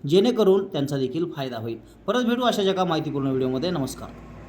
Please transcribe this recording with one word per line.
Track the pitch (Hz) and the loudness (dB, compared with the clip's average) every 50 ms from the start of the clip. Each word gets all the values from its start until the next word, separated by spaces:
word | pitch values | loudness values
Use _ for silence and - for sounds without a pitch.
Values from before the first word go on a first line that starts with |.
| - 139 | -2 4
जेणेकरून | 160 196 214 247 - - 214 185 190 196 190 | 4 4 4 4 4 4 6 6 6 4 2
त्यांचा | - - 151 139 139 147 | 0 -2 -2 -2 -2 0
देखील | 135 131 123 131 160 170 160 - | -2 -2 -2 -2 -2 -4 -4 -4
फायदा | 143 135 131 120 113 | -6 -6 -6 -6 -6
होईल. | 110 117 113 - - - - - - | -6 -6 -8 -8 -12 -20 -20 -8 -4
परत | - 202 247 | 0 0 2
भेटू | 247 226 240 247 | 2 2 0 2
अशाच | 254 233 - 208 196 | 2 2 2 2 2
एका | 190 185 180 185 | 2 2 2 2
माहितीपूर्ण | 170 165 156 151 156 131 139 135 | 0 0 0 -2 -2 -2 -2 0
व्हिडिओमध्ये. | 139 131 131 131 127 127 131 143 180 | 0 0 0 0 0 0 0 -2 -2
नमस्कार. | 180 151 131 120 - - 110 - - - - - - - - | -2 -2 -4 -4 -6 -10 -12 -14 -14 -16 -18 -18 -18 -18 -18